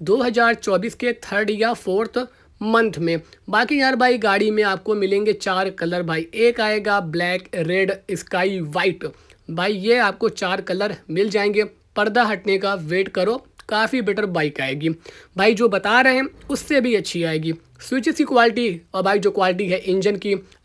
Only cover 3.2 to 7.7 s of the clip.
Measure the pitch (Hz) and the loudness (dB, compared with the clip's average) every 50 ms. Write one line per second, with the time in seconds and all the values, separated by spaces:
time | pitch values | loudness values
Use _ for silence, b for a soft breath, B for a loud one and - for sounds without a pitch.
3.2 | 160 B B B B - 190 208 247 233 302 285 269 262 269 233 254 254 240 240 | -4 B B B B -2 0 0 2 2 0 2 2 2 2 4 4 4 4 2
4.2 | 202 208 196 202 214 214 214 214 214 202 190 185 - - 214 208 196 190 196 202 | 2 2 2 2 2 2 2 2 2 2 0 -2 -2 -2 -2 0 0 0 0 0
5.2 | 208 214 208 208 - 202 185 185 190 190 185 - 170 170 175 180 175 165 160 160 | 2 0 -2 -2 -2 -2 -2 0 -2 -2 -4 -4 -6 -4 -2 -2 -2 -2 -4 -4
6.2 | 160 - - - 226 240 233 240 220 214 214 214 196 208 202 202 190 165 151 170 | -4 -6 -2 2 2 2 4 2 0 0 0 -2 0 0 0 0 0 -2 -4 -2
7.2 | 175 175 180 180 180 - - 185 165 160 | -2 -2 -2 -4 -4 -6 -6 -4 -2 -2